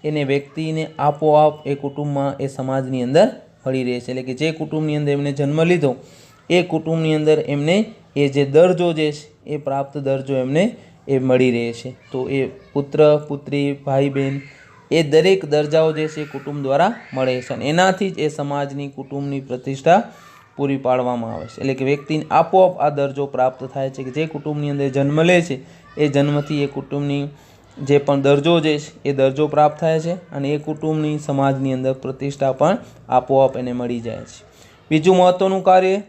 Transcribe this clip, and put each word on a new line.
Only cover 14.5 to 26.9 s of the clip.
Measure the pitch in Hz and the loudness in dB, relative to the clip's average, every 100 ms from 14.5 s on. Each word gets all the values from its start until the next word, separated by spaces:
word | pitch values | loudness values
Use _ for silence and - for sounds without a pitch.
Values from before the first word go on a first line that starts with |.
| - - - _ | -20 -20 -20 _
એ | 156 | 0
દરેક | 147 156 175 190 | 4 4 4 2
દરજ્જાઓ | 151 147 147 160 160 | 2 0 2 2 2
જે | 156 156 | 0 -4
છે | 156 | -6
એ | |
કુટુંબ | 147 139 139 147 | -10 -10 -10 -6
દ્વારા | 135 139 185 233 - | 0 2 2 0 -10
મળે | 131 131 127 | -2 -2 -2
છે | 127 | -6
અને | 117 123 | -6 -2
એનાથી | 165 190 185 196 | 2 2 2 -4
જ | 165 | -2
એ | 151 | -4
સમાજની, | 147 143 143 143 139 143 | -4 -6 -4 -4 -8 -10
કુટુંબની | 139 135 139 139 139 | -12 -10 -8 -6 -6
પ્રતિષ્ઠા | 135 127 139 135 165 190 - - - - _ - | -8 -10 -8 -2 4 4 2 -16 -20 -20 _ -6
પૂરી | 139 139 | -4 -2
પાડવામાં | 135 127 123 120 113 | 0 0 0 -4 -6
આવે | 95 78 | -8 -12
છે. | - | -6
એટલે | 135 | -4
કે | 131 | -2
વ્યક્તિને | 131 147 147 156 - | 0 0 -2 -6 2
આપોઆપ | 151 165 190 185 - | 2 4 4 4 2
આ | 147 | -2
દરજ્જો | 143 139 135 139 | 0 -4 -4 -6
પ્રાપ્ત | 127 127 131 | 0 -2 -2
થાય | 135 139 135 | -12 -6 -6
છે | 135 | -6
કે | 131 | -8
જે | 135 156 | -6 -6
કુટુંબની | 147 147 147 147 | -6 -6 -4 -4
અંદર | 143 139 | -2 -2
જન્મ | 135 139 151 | 0 0 2
લે | 165 180 | 4 4
છે | 170 135 - - - - | 2 -8 -10 -20 -16 -2
એ | 147 | 0
જન્મથી | 139 143 147 147 151 | 2 2 0 -2 -4
એ | 143 | -2
કુટુંબની | 139 135 | -6 -8